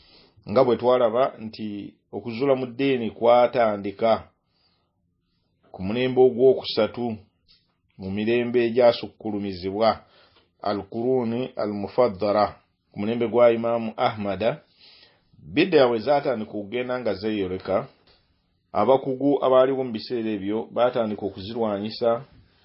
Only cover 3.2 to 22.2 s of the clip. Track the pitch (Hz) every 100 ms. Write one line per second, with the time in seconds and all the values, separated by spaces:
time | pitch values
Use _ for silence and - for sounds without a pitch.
3.2 | 117 120 120 127 113 101 98 - 113 104
4.2 | - _ _ _ _ _ _ _ _ _
5.2 | _ _ _ _ _ - 92 117 127 127
6.2 | 127 113 131 127 - - 107 - 120 104
7.2 | - _ _ _ _ _ _ - 95 101
8.2 | 107 120 120 120 117 117 120 117 104 -
9.2 | 110 104 101 90 95 101 110 101 - _
10.2 | _ _ _ _ 98 101 95 113 123 131
11.2 | 113 117 127 - 104 104 98 - 123 92
12.2 | 104 104 101 - _ _ _ - 101 117
13.2 | 117 113 120 117 117 117 113 - 123 107
14.2 | 101 95 110 151 _ _ - - _ _
15.2 | _ _ 73 104 190 156 127 117 110 143
16.2 | 143 117 107 107 101 120 123 127 117 92
17.2 | 110 107 92 92 - 98 139 _ _ _
18.2 | _ _ _ _ _ - 110 135 135 131
19.2 | 139 139 131 127 131 131 131 110 - 123
20.2 | 110 104 98 107 110 110 123 120 110 101
21.2 | 101 95 95 117 110 101 107 113 120 120